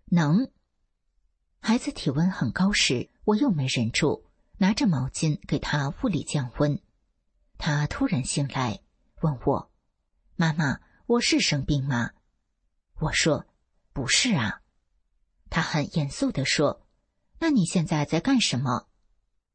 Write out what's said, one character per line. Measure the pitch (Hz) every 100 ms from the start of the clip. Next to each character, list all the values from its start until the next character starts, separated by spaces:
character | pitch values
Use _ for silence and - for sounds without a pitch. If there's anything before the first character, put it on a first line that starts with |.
| -
：“能。” | 175 147 185 262 _ _ _ _ _ _ _ _ _ _ _
孩 | - 240
子 | 294
体 | - -
温 | 135 180
很 | - 117
高 | - 190
时， | 196 - 123 - _ -
我 | 214
又 | 285
没 | 156 131
忍 | - 117
住， | - 143 - - _ _ -
拿 | 190
着 | 220 240
毛 | 135 131
巾 | - 156 147 -
给 | 147
他 | - 151 139 -
物 | 254
理 | 151
降 | - 147 123 -
温。 | 147 143 - _ _ _ _ _ _ -
他 | 156 147 147
突 | - 269
然 | 131 -
醒 | - 139
来， | - 123 98 _ _ _ -
问 | 160 127 139
我 | 123 - _ _ _ _ _ _ -
：“妈 | 165
妈， | 156 143 - - _ -
我 | 240
是 | - 302
生 | - 143
病 | 135 143 135
吗？” | 120 110 - _ _ _ _ _ _ _ -
我 | 156
说 | - 165 131 - _ _ _ _
：“不 | 139 120
是 | - 254 165
啊。” | 107 - _ _ _ _ _ _ _ _ -
他 | 165
很 | - 156 - 165
严 | 143
肃 | - 269
地 | -
说 | - - 139 - _ _ _ _ _ -
：“那 | 330
你 | 269
现 | 165 185 156
在 | 156
在 | 147 160
干 | 269 262
什 | - 123
么？” | 131 120 - _ _ _ _ _ _